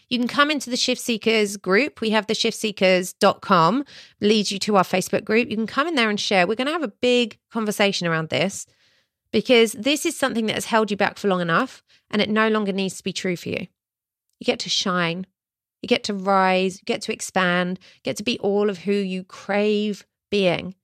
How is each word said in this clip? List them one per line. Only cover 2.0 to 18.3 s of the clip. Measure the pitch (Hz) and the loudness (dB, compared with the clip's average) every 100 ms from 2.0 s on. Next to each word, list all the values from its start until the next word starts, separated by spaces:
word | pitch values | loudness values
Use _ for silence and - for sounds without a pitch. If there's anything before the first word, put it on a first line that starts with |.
We | 220 | -2
have | 214 202 | 0 0
the | 220 | -2
shift | 226 - | -2 -2
seekers | 220 190 185 185 180 | -4 2 4 4 0
dot | - 196 - | 2 2 2
com, | - 185 160 247 285 - - - | 2 4 4 2 -4 -12 -20 -2
leads | 208 220 196 | 2 2 0
you | 196 | -4
to | - 202 | 0 2
our | |
Facebook | 175 185 - - - | 2 0 -2 -2 0
group. | 220 - | 0 0
You | 214 | -2
can | 220 | -4
come | - 320 | -2 -2
in | 302 | 0
there | 226 | 0
and | 208 | 0
share. | - 196 175 | 0 2 2
We're | 214 | 0
gonna | 269 | -2
have | 339 | -4
a | 262 | -6
big | - 247 247 226 - _ | -2 2 2 0 -4 _
conversation | 240 214 202 202 190 170 | -6 -4 0 0 0 -2
around | 160 156 | -2 -2
this | 131 180 - - _ _ _ _ _ _ | 0 -2 -4 -14 _ _ _ _ _ _
because | 220 202 240 226 | -2 4 6 6
this | - 240 294 339 | 2 -2 0 -2
is | - | -2
something | 170 226 220 | -2 -2 -4
that | 180 | -4
has | - | 0
held | 220 214 | 0 0
you | 202 | 0
back | 196 - | -2 -2
for | 202 | -2
long | 180 | 0
enough, | 170 165 262 - _ _ _ | 0 0 0 -8 _ _ _
and | 208 | -2
it | 208 | 0
no | 214 220 | 0 0
longer | 214 202 | 0 -2
needs | 190 190 - | -2 -4 -6
to | |
be | 196 | -8
true | - 185 175 | -6 -4 -4
for | - | -6
you. | - - _ _ _ _ _ _ - | -8 -8 _ _ _ _ _ _ -10
You | - | -4
get | - | -4
to | 175 | -2
shine. | - 202 180 170 170 185 _ _ _ _ _ | -4 -2 -2 -2 -4 -10 _ _ _ _ _
You | - | -2
get | 247 - | 0 -2
to | |
rise. | 202 190 196 190 185 190 185 | -4 2 4 4 4 0 -4
You | - | -6
get | 226 | -6
to | - | -6
expand. | - - 190 180 175 180 185 - _ | -8 -4 0 2 2 0 -6 -12 _
You | |
get | - 208 | -8 -4
to | |
be | 208 | -4